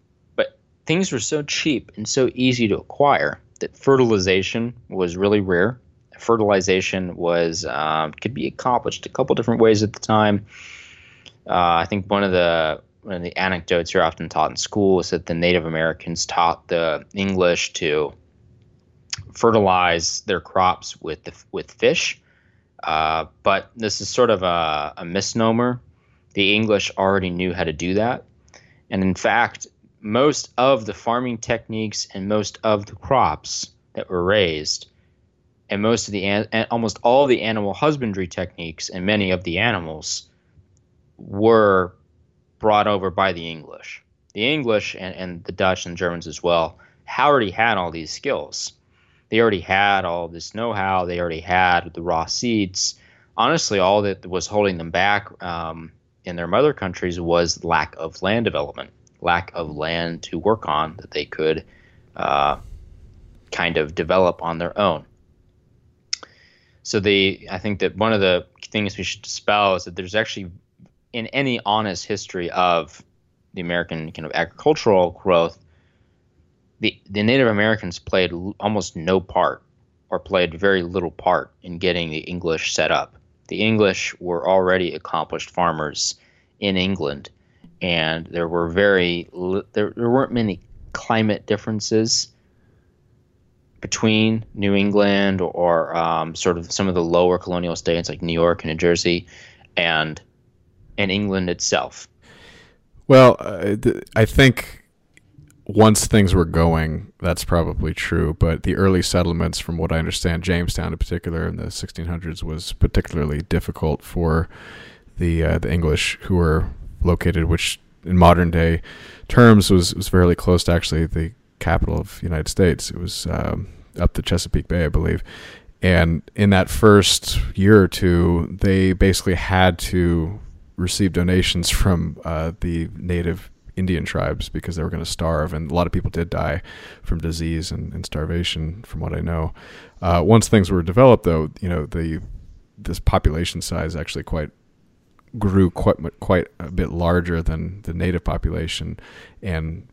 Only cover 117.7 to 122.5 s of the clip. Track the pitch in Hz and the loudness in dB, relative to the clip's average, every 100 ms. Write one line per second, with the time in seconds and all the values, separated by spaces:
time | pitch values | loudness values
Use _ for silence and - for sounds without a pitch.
117.7 | - _ _ 85 90 85 87 85 85 82 | -8 _ _ 0 6 8 8 4 2 2
118.7 | 82 - - - - - - 117 104 92 | 0 -4 -18 -20 -18 2 8 10 10 8
119.7 | 92 85 - - 92 87 85 - 87 - | 4 4 -2 2 4 6 4 4 2 4
120.7 | 85 - 80 82 82 80 - _ - 80 | 0 0 -2 0 -2 -4 -8 _ -6 0
121.7 | 85 - - - - 87 78 - | 0 0 -2 -6 -8 -4 -4 -4